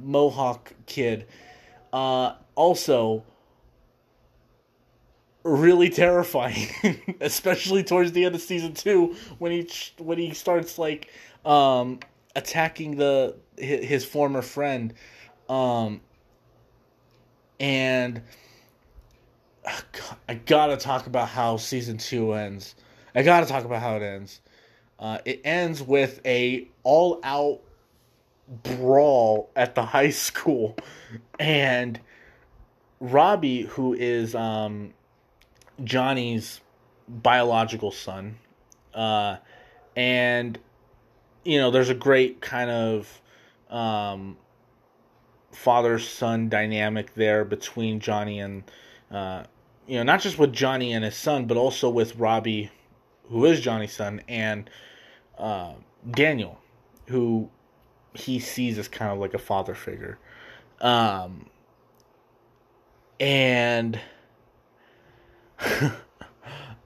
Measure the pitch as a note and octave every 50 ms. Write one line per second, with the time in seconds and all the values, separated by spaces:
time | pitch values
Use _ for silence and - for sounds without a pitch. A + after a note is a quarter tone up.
0 | C3 C#3 C#3+ C#3+ D3 C#3 A2+ C3+ C3+ B2 A#2+ - - - - - - - - C#3+
1 | B2 A#2 A2 A2 A2 - - - - - - - - - - - - _ - C3
2 | C3 C3 C3 B2+ B2+ A#2+ - - _ _ - - D#3+ F3+ E3+ - - D#3 C3+ A#2+
3 | A2 A2 A2 A2 - _ _ _ _ _ _ _ _ _ _ _ _ _ _ _
4 | _ _ _ _ _ _ _ _ _ _ _ _ _ _ _ _ _ _ _ _
5 | _ _ _ _ _ _ _ _ - E3+ D3 C#3+ D#3+ F3 F3+ F3 F3 F3+ - -
6 | F3 F3+ F3+ F3 F3 - - C3+ B2 A#2+ G#2+ G#2+ G#2+ - - - - G3 - -
7 | - - F#3 - C#3+ D3 - - - F#3 F3+ - - F#3+ F#3+ G3 G3 - F3 F3+
8 | F3 F3 E3+ F3+ F3+ F3+ E3+ E3+ - - F#3 E3+ E3 D#3+ D3 - - G3+ G3+ F3+
9 | E3+ E3+ - - - - - - E3+ E3+ E3+ F3 E3+ - - - - - - -
10 | E3 D#3+ E3+ E3+ E3+ D#3 D#3 - - F#3+ F3 E3+ E3 - - E3+ D#3+ D#3 D3+ D3+
11 | - - - - - - - _ - D3+ D3 C#3+ C#3 C3+ B2+ B2+ B2 B2+ B2+ B2+
12 | - - _ _ _ _ - C#3 - - - E3 D#3+ D#3+ - - D#3 D3+ D3 C#3
13 | C#3+ C#3+ C#3 C3+ C3 - - - _ _ _ - - C3+ C#3+ A#2 B2 C3+ C#3+ B2+
14 | B2+ - - D3 C#3+ C#3 C#3 C3 A#2+ - - C#3+ C#3+ C#3+ C3+ B2 A2+ A2+ - -
15 | - - - - - - _ _ _ - C3 C3 B2+ B2 A#2+ A#2 A2+ G#2+ G#2 G#2+
16 | - _ _ _ _ _ _ _ _ _ _ _ _ _ _ _ _ _ _ _
17 | _ _ _ _ _ _ _ _ _ _ _ - C#3 C#3 C3+ C3 C3 C3 C3 B2+
18 | B2 B2 A#2 A2+ A2+ - - - _ _ _ _ _ _ _ _ _ _ _ -
19 | - _ _ _ _ _ _ _ _ _ _ _ - - - - - - - -
20 | - - - - _ - A#2 A2+ - - D#3 D3+ D3+ D3 C#3 - - C#3 C3 B2+
21 | - C3 B2 B2 A2+ A2 A2 B2 A#2+ A#2 A2+ A2 - - C3+ B2+ A#2+ A#2 A2 A2
22 | - - C3 A#2 A2 A2 G#2+ G#2+ G#2 G2 G2+ G2 F#2+ - - _ _ _ _ _
23 | _ - - B2 C#3 E3+ F3 F3 D#3+ B2+ C3+ C3 A2+ A#2 B2 A2+ A#2+ A#2 G#2+ G#2+
24 | G#2 G2+ G2 G2 G2 - - - _ _ _ _ _ _ _ _ _ _ _ -
25 | A2 A2 A2 - - B2+ C3 - - D3 E3 F3+ F3 E3 D#3+ C#3 C3+ B2 C#3 C#3
26 | C3+ C3 - - - C3 B2 B2 B2 B2 C3 A#2+ - - _ _ - B2 D3 D#3+
27 | F3+ F3 E3 - - C3+ C#3 D3 D3 D3 C3 - - _ _ _ _ _ _ _
28 | _ _ _ _ _ _ _ _ _ - B2+ A2+ - B2+ B2+ B2+ B2+ B2+ C3+ C#3+
29 | D3 D3 C3+ A#2+ A2+ A2 A2 G#2+ - - - C3 B2 B2 - C3 A2+ A#2 - C#3
30 | C#3+ D3+ - - - - - - - E3 C#3 A#2+ A2 G#2+ A2+ - - - - -
31 | - - A2+ A2+ - _ - - D3 D#3 D#3 C#3+ C#3 C3+ B2 B2 B2 B2 A2 -
32 | - - - - - - _ _ _ _ _ - - _ _ _ _ _ _ -
33 | C3 B2 B2+ C#3+ D#3+ G3 G#3 F#3 D3+ C3 B2+ B2 - - - C#3 C3 B2+ A#2+ B2
34 | B2 A#2+ A#2+ A#2+ A2+ A2+ B2 A#2 A2+ A2+ A2 A2 G#2+ G#2+ G#2 G#2 G#2 - - _
35 | _ _ _ _ _ _ _ _ _ _ _ _ _ _ _ - C3 G#2+ B2+ C3
36 | B2+ C3 C3+ B2+ A#2+ A#2+ A#2 A2 A2+ - - - _ _ _ _ _ _ _ _
37 | _ - A#2+ A2+ - A#2+ B2 B2 A#2+ A#2+ A2+ A2+ A2+ G#2+ A#2 G#2 G#2 G2+ - -
38 | - F#2+ F#2+ F#2+ F#2+ G#2+ A2 - _ _ _ _ _ _ _ _ _ _ - A2
39 | A2 A2 G#2+ G#2 G#2 G2+ F#2 E2+ - _ - - - _ _ _ _ _ - B2
40 | B2 B2+ B2+ B2 B2 B2 B2 A#2+ A#2+ A#2 A2+ - - _ _ _ _ _ _ _
41 | _ _ _ _ _ _ _ _ - E3+ D3+ C#3+ C3 B2 B2 C3 B2+ B2+ B2+ B2+
42 | - C#3 C3+ C3 B2+ B2+ - - - - C3 B2 B2 A#2+ A#2 A#2 A2+ A2+ A2 G#2+
43 | G#2 - - - _ _ _ _ _ _ _ _ _ - A#2+ A#2 A#2 A2 G#2+ G#2
44 | G#2 G2+ G2 G2 G2 G2 - - _ _ _ _ _ _ _ _ _ _ _ _
45 | _ _ _ _ _ _ _ _ _ _ - - - B2 A#2+ A#2+ A#2+ A#2+ A#2 A2+
46 | A2+ - - - B2+ A2+ A2+ A2+ A2+ A2 A2 G#2+ G#2+ A2 G#2+ G#2+ G#2+ G#2+ A2 G#2+
47 | G2+ - - A2 G#2+ G#2+ G#2+ G#2+ G#2 G2 G#2 G2 - - - A#2+ A2+ A2 A2 G#2+
48 | - A2+ G#2+ G#2 G#2 G#2 G#2 G2+ G2+ G2 G2 F#2+ F#2+ - - - - - - -
49 | _ - - G2+ G2 F#2 F#2 F#2 - - _ _ _ _ _ _ _ - C3 A#2+
50 | A#2 C3+ F3 F#3+ - G3 D#3+ D#3 D3 C3+ A#2 A2 C3+ C3 C3 B2+ B2 A#2+ A#2 A2
51 | A2 G#2+ G#2+ - - D#3 D3 C3+ B2 A2+ A#2 A#2+ B2+ C3 - - C#3+ B2 A#2+ A#2+
52 | A2 A2 A#2 A2+ A2+ A2 A2+ A2+ A2 A2+ G#2+ G#2+ G#2 G#2 - _ _ _ _ _
53 | _ _ _ _ _ - A#2 A2+ C3+ E3 E3 C#3 A2+ B2 A2+ A2 G#2+ G#2 - -
54 | G#2 G2+ G#2 F#2+ - - A#2+ A2+ A2 A2 G#2+ G#2 G#2 - - - - - - -
55 | - - - _ _ _ - - G2 A2 G#2 F#2 F2 - - - - _ _ _
56 | - A#2+ A#2 C3+ D3 D#3 D3 A#2 G2+ E2+ E2+ - _ _ _ _ _ _ _ -
57 | _ - B2+ B2 A#2+ A#2 A2+ A2 G#2+ - _ _ _ _ _ _ _ _ _ _
58 | _ _ - - - C4+ B3+ A#3 - - - B3 B3 A#3+ A2+ - - - - -
59 | A2 G#2 G2+ G2+ G2 F#2+ - F#2+ - - G2+ G2 F2+ F#2 F2 - - - F#2+ -
60 | - - - - _ - - - - - - - - _ _ - - B2 A#2+ A#2
61 | A2+ G#2+ G2 F#2+ F#2 F#2 F#2 D2 - - _ _ _ _ _ _ _ _ _ _
62 | _ _ _ _ _ _ _ _ _ _ _ _ _ _ _ _ _ _ _ _
63 | _ _ _ - C3+ C#3 C#3 C3+ C3 B2+ B2 A#2+ A#2+ A#2+ A#2+ A#2 A#2 A2+ A2 G#2+
64 | - - - _ _ _ _ _ _ _ _ _ _ _ _ _ _ _ _ _
65 | _ _ _ _ _ _ _ _ _ _ _ - - - - G2 C#3+ B2+ - -
66 | - _ _ - - - _ _ - - - - - - A2+ - _